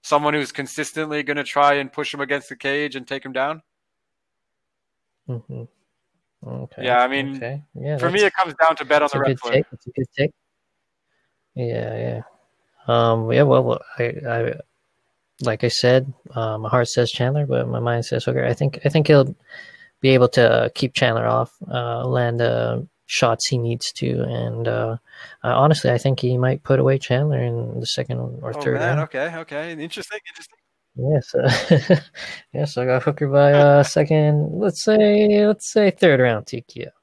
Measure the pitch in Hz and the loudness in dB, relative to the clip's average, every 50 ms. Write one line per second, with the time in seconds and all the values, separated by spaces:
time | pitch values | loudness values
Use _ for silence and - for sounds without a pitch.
0 | - - 151 147 147 147 151 151 139 120 - - 139 127 - 156 147 - - 160 | -4 0 0 2 2 2 0 -2 -4 -6 -8 -10 -10 -8 -8 -8 -8 -8 -6 -8
1 | 156 156 151 151 139 139 143 147 135 - - 143 143 143 143 143 139 131 - 151 | -6 -6 -6 -6 -4 -4 -4 -6 -6 -4 2 4 4 4 4 2 -2 -6 -8 -8
2 | 147 - - 147 143 139 143 143 - - 139 117 - 139 139 147 147 143 131 135 | -8 -8 -6 -6 -4 -4 -4 -6 -6 -10 -12 -8 -6 -4 -4 -2 -4 -6 -8 -10
3 | 123 - 139 135 - 139 127 131 135 147 160 156 _ _ _ _ _ _ _ _ | -10 -10 -10 -10 -10 -8 -4 -4 -4 -4 -4 -8 _ _ _ _ _ _ _ _
4 | _ _ _ _ _ _ _ _ _ _ _ _ _ _ _ _ _ _ _ _ | _ _ _ _ _ _ _ _ _ _ _ _ _ _ _ _ _ _ _ _
5 | _ _ _ _ _ - 123 117 - - 131 123 117 - _ _ _ _ _ _ | _ _ _ _ _ -10 -10 -10 -10 -14 -16 -16 -16 -18 _ _ _ _ _ _
6 | _ _ _ _ _ _ _ _ - 120 123 127 131 - - - 127 127 127 123 | _ _ _ _ _ _ _ _ -16 -14 -12 -12 -12 -14 -12 -8 -2 0 2 2
7 | 123 127 135 139 135 139 139 135 117 120 139 143 - _ - 135 131 147 151 131 | 2 2 0 -2 -4 -6 -8 -10 -10 -10 -10 -10 -14 _ -16 -12 -8 -6 -4 -2
8 | 143 170 180 208 208 190 - - 190 165 139 - 160 160 160 - 143 127 151 151 | -2 0 2 2 2 2 2 0 -4 -2 0 2 2 2 2 0 0 0 2 2
9 | 147 143 135 135 139 135 131 123 - 117 123 135 - - - - - 123 - - | 2 2 0 0 0 0 -2 -2 -2 0 0 0 0 -2 -8 -20 -18 -12 -8 -8
10 | 131 - - - 143 160 - _ _ _ _ _ _ _ _ _ _ _ _ _ | -8 -6 -4 -2 -2 -2 -4 _ _ _ _ _ _ _ _ _ _ _ _ _
11 | _ _ _ _ _ _ _ _ _ _ - 131 123 117 117 117 117 113 113 113 | _ _ _ _ _ _ _ _ _ _ -8 -6 -6 -4 -4 -6 -6 -6 -8 -6
12 | 120 120 120 113 113 - _ _ _ _ _ _ _ _ _ _ - - 117 117 | -6 -6 -8 -8 -12 -16 _ _ _ _ _ _ _ _ _ _ -2 0 2 4
13 | 117 117 113 113 110 113 120 135 147 139 131 131 127 120 117 - - - - - | 4 4 2 0 0 2 2 4 4 6 4 4 2 2 -2 -4 -6 -10 -6 -4
14 | 120 120 - - - 117 117 117 117 117 - 156 - _ _ _ _ _ _ _ | -4 -4 -6 -6 -6 -6 -4 -4 -4 -4 -6 -8 -14 _ _ _ _ _ _ _
15 | _ _ _ _ _ _ _ - 131 120 110 - - 120 - - - 123 127 131 | _ _ _ _ _ _ _ -6 -4 -4 -2 0 0 -2 0 2 4 4 4 4
16 | 131 139 - _ - - - 120 113 110 110 110 110 107 127 123 120 - - 123 | 2 -2 -10 _ -18 -12 -8 -6 -6 -4 -6 -6 -4 0 0 0 0 0 0 0
17 | 120 113 - - 123 127 143 147 147 131 131 123 123 120 120 120 120 120 120 117 | 0 0 0 -2 -2 0 0 -2 -2 -2 -2 -2 -2 -2 -4 -4 -2 -2 -2 -2
18 | 113 - 127 123 - 127 127 131 127 120 120 - 147 139 - - - 147 151 160 | -4 -4 -4 -4 -4 -2 -2 -2 -2 -2 -2 0 -2 -4 -2 -2 -2 0 0 2
19 | 147 - 151 139 131 135 - _ _ - - - - - - - - _ _ _ | 4 6 6 6 6 4 -2 _ _ -20 -20 -20 -20 -20 -20 -20 -20 _ _ _
20 | - 131 131 127 123 123 - 131 120 113 117 120 117 113 - - 139 123 - - | 2 4 6 6 4 4 4 4 4 4 4 2 0 -2 -2 -4 -4 -4 0 0
21 | 135 120 113 113 113 113 117 120 120 - _ - - - 123 123 120 120 117 117 | 0 2 0 0 0 0 0 0 -2 -4 _ -18 -12 -8 -6 -6 -4 -4 -6 -4
22 | 123 127 127 127 123 120 117 117 117 117 117 117 117 117 117 120 - - _ _ | -4 -2 0 0 0 0 0 0 0 0 0 0 -2 -2 -4 -6 -8 -12 _ _
23 | _ - - - 135 117 110 - - - 131 123 117 117 117 123 - - - - | _ -6 -2 0 0 0 0 0 -2 -4 -2 -2 -2 -2 -4 -6 -8 -10 -8 -6
24 | 135 127 123 123 120 123 120 117 117 117 113 113 117 113 113 117 113 113 113 117 | -4 -4 -2 -4 -4 -4 -4 -6 -6 -6 -6 -6 -4 -4 -4 -2 -4 -4 -6 -8
25 | _ _ - - - - - _ - 117 120 127 139 156 156 - - 127 123 120 | _ _ -20 -20 -20 -20 -14 _ -4 0 2 4 4 4 4 2 2 0 0 0
26 | - 135 135 - - 123 127 123 127 127 131 143 - - 135 131 135 135 135 135 | 0 0 -2 0 0 -2 0 0 0 0 -2 -2 0 0 2 2 4 2 2 0
27 | - - 123 127 147 151 139 131 123 120 117 117 117 117 117 120 117 - - 131 | 0 -2 -2 0 0 0 0 -2 -2 -2 -4 -4 -6 -6 -8 -8 -6 -6 -6 -6
28 | 123 - 123 123 123 123 123 127 123 117 113 - - 127 127 135 156 175 165 147 | -6 -6 -6 -8 -8 -8 -10 -10 -10 -10 -8 -6 -4 -4 -2 -2 -2 -2 -2 -2
29 | - - - 131 143 170 165 165 165 - 147 147 160 170 165 156 151 170 - 208 | -4 -4 -6 -6 -6 -6 -8 -10 -12 -10 -10 -10 -10 -10 -10 -10 -12 -12 -12 -12
30 | 165 - - - - - - - - - _ _ _ _ _ _ _ _ - 127 | -14 -12 -14 -16 -16 -18 -20 -20 -20 -20 _ _ _ _ _ _ _ _ -10 -6
31 | 123 139 156 139 - - - 135 135 135 117 - - - 170 135 - - 180 143 | -2 0 0 0 -2 -2 -2 0 2 2 0 0 2 2 2 4 4 4 2 2
32 | - - - - - - - - - _ - 135 147 147 - 123 123 127 127 127 | 0 -6 -18 -16 -14 -14 -16 -16 -16 _ -6 -4 -4 -4 -4 -2 0 0 0 0
33 | - 151 143 - 147 139 139 143 143 143 143 147 143 143 143 143 139 - - 151 | 0 -2 -2 -2 -2 2 4 6 6 6 8 8 8 8 8 6 6 4 2 0
34 | 151 147 156 151 151 151 147 147 151 - 156 180 214 190 - - - 214 214 214 | 2 4 4 4 4 4 4 2 0 -2 -2 -2 -2 -2 -2 -2 0 2 4 4
35 | 214 208 208 208 214 208 208 208 208 208 214 - - - - 220 208 190 - - | 6 4 4 4 4 4 4 4 4 2 2 -2 -4 -2 2 2 4 4 4 4
36 | 196 170 139 127 127 120 113 104 - - - 120 - - - - - - - _ | 4 4 6 6 4 4 2 0 -4 -8 -12 -12 -12 -14 -16 -14 -14 -16 -16 _